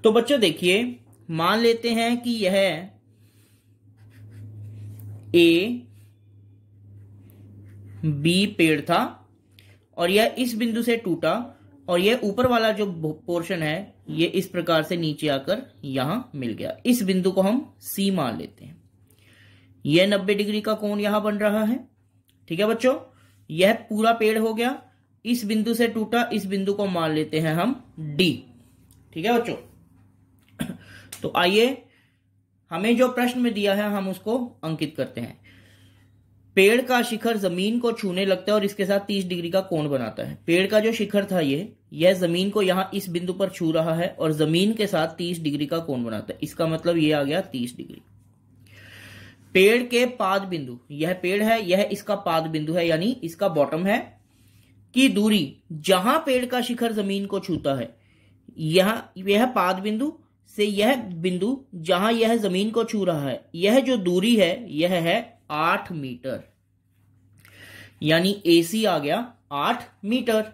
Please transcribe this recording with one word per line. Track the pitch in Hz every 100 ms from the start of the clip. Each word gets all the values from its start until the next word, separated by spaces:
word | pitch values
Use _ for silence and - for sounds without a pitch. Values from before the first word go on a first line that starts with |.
तो | 220
बच्चों | 220 226 285
देखिए, | 196 151 175 196 247 - - _ -
मान | 165 170 214
लेते | 233 233 233
हैं | 226 233 240
कि | 240
यह | 226 185 196 196 156 185 - _ _ _ _ _ _ _ _ _ _ - - 104 104 104 - - - - - - - -
ए | 170 170 170 208 240 - - - _ _ - - - _ - - - - - - - - - - - - -
बी | 156 143 156 180 202
पेड़ | 208 165 151
था | 151 175 233 - - _ _ - - - _ -
और | 175
यह | 202 233 233
इस | 247
बिंदु | 220 233 226
से | 233 233
टूटा | 208 160 160 202 240 - - - -
और | 180
यह | 190 247
ऊपर | 208 196 247
वाला | 240 220
जो | 202 202 165 156 156 -
पोर्शन | 175 170 180
है | 156 160 202 - -
ये | 156 170
इस | - -
प्रकार | 175 170 160
से | 151 175
नीचे | 160 147 151
आकर | 135 135 214 - - 143
यहां | 131 135 214 -
मिल | 147 123
गया। | 104 - - 240
इस | 240
बिंदु | 190 185 185
को | 185
हम | 190 254 - _
सी | - - 196
मान | 185 131 110
लेते | 80 -
हैं। | - 160 _ _ _ _ _ _ - - _ -
यह | 139 160 196
नब्बे | 202 185
डिग्री | 202 208 208
का | 214 214
कोण | 208 208
यहां | 208 214
बन | 208 208
रहा | 208 208
है। | 214 262 - _ _ _ _ _ _
ठीक | 165
है | 214
बच्चों, | 226 254 302 - _ _ _ _
यह | 156 190 220 -
पूरा | 208 220
पेड़ | 226 214 220
हो | 220
गया, | 220 240 285 - _ _ _
इस | 226 240
बिंदु | 208 220 214
से | 226 233
टूटा, | 220 214 233 240
इस | 214 185
बिंदु | 196 190
को | 202 202
मान | 175 160
लेते | 156 151 156
हैं | 160
हम | 160 202 285 - -
डी। | 156 147 180 127 - - - _ _ - _
ठीक | 165
है | 190 240
बच्चों, | 233 139 - - _ _ _ _ _ _ _ -
<clears throat> | - - - - - -
तो | - -
आइए | 180 208 240 277 - _ _ _ _ _ _ _ _
हमें | 165 208 240
जो | 254
प्रश्न | 247 240 247
में | 240
दिया | 208 202
है | 196 208
हम | 202 190
उसको | 185 214 247 240 -
अंकित | 160 156 151 -
करते | 127 -
हैं। | 117 - - - - - - _ _ _ _ _ _ -
पेड़ | 196 240
का | 254 247
शिखर | 240 220 233 220
जमीन | 190 175 202 240
को | 233
छूने | 226 196 180 196
लगता | 185 -
है |
और | 214
इसके | 202 196 185
साथ | 202
तीस | 202 202
डिग्री | 180 175 170
का | 190
कोण | 185 165 151
बनाता | 135 113 110
है। | 120 147 -
पेड़ | 175 190
का | 214
जो | 220
शिखर | 226 208 202 196
था | 185
ये, | 143 139 208 - _
यह | 147 175
जमीन | 185 175 170 196
को | 202
यहाँ | 190 180 190
इस | 202 190
बिंदु | 170 180
पर | 185 190
छू | 185 165
रहा | 160 165
है | 165 185
और | - 156
जमीन | 151 151 165 202
के | 220 202
साथ | 165 165 -
तीस | 175 170
डिग्री | 160 143 147
का | 165
कोण | 165 127
बनाता | 117 107 -
है। | -
इसका | 151 - 165
मतलब | 160 170 170
ये | 151
आ | 151
गया | 139 160
तीस | 185 131 120 -
डिग्री। | - - _ - _ _ _ _ - - - - - - - - -
पेड़ | 185 196 240
के | 240 240 247 247
पाद | 190 196
बिंदु, | 190 170 131 123 _
यह | 147 160 180
पेड़ | 180 202
है, | 214 226
यह | 185 185 208
इसका | 196 - 196
पाद | - 165 160
बिंदु | 156 151
है, | 175 170
यानी | 160 202 254
इसका | 165 - 196
बॉटम | 156 139 160 190
है, | 226 - - _ _ _ _ _ _ _
की | 247 269
दूरी | 196 214 214 135 - _
जहां | 156 151 185 196 311
पेड़ | 302 254 247
का | 247
शिखर | 240 240 233
जमीन | 214 196 196 196
को | 196
छूता | 190 160 143
है, | 135 113 - _ _ _ _ - -
यह, | 156 170 185 233 - 185
यह | 190 202 247
पाद | 240 180 185
बिंदु | 208 220 285 320 _ _ _
से | -
यह | 208 202 214 269 214 170
बिंदु | 180 180 202 269 - 180
जहां | 160 180 214
यह | 233 226 233
जमीन | 202 185 214
को | 226
छू | 226 220
रहा | 185 156 139
है, | 120 -
यह | 165 190 254
जो | 262 247
दूरी | 175 180 214 226
है | 170 - -
यह | 147 175 180
है | 165 208 240 _ _
आठ | 151 165 196 -
मीटर, | 170 135 120 131 113 - _ _ _ _ _ _ _ _ _ - - - - - _
यानी | 151 165 185 202 165
एसी | 170 165 220
आ | 220 160
गया | 143 190 240 - _
आठ | 143 160 240 - _
मीटर। | 202 254 240 220 214